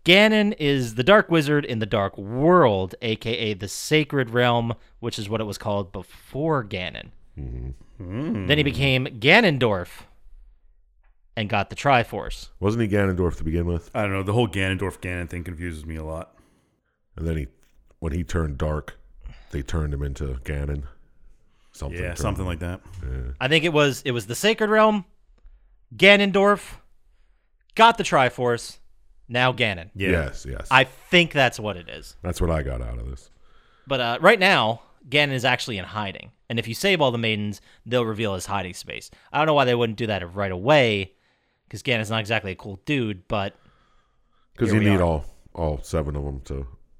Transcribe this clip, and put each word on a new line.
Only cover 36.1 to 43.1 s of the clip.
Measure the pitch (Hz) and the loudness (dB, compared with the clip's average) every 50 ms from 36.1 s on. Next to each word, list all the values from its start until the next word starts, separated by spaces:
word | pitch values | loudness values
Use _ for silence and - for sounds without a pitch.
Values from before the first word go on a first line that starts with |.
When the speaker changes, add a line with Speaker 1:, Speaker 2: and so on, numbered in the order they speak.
| 90 - - - - _ _ - | -8 -12 -16 -20 -20 _ _ -8
Speaker 1:
And | 120 117 | -6 -4
if | 107 117 | -4 -6
you | 110 | -6
save | - - 202 190 165 | -2 0 2 2 4
all | 147 127 | 2 2
the | 117 117 | 2 0
maidens, | 113 110 110 104 104 104 101 - _ _ _ _ - 113 | 0 0 0 0 -2 -4 -6 -8 _ _ _ _ -8 -2
they'll | 123 127 120 | 0 0 0
reveal | 113 107 101 113 104 95 | 0 -2 -2 -2 -2 -2
his | 90 - | -4 -4
hiding | - 101 101 90 90 87 | -4 -4 -4 -4 -6 -10
space. | - - - - 58 - - - _ _ _ | -14 -14 -14 -14 -14 -14 -18 -20 _ _ _
I | - 143 | -2 0
don't | 156 160 | 2 2
know | 151 | 4
why | 143 131 | 4 4
they | 123 123 | 4 2
wouldn't | 120 120 113 107 101 | 2 0 -2 -2 -4
do | 117 107 | -4 -2
that | 104 92 87 85 90 | -2 -4 -4 -6 -6
right | 101 101 95 | -4 -4 -4
away, | 92 90 98 135 156 147 127 113 107 101 95 - _ _ _ _ _ _ _ _ _ _ _ _ | -4 -2 2 4 4 6 6 4 2 0 -2 -6 _ _ _ _ _ _ _ _ _ _ _ _
'cause | - 104 | -14 -8
Ganon's | - 135 120 110 110 104 | -4 -2 -2 -2 -2 -2
not | 113 110 | -2 -4
exactly | 104 98 117 107 104 95 | -2 -2 -2 -2 -2 -4
a | 92 | -8
cool | - - 107 95 90 - | -8 -10 -14 -14 -10 -4
dude, | - 147 135 120 107 | -2 -2 0 0 -2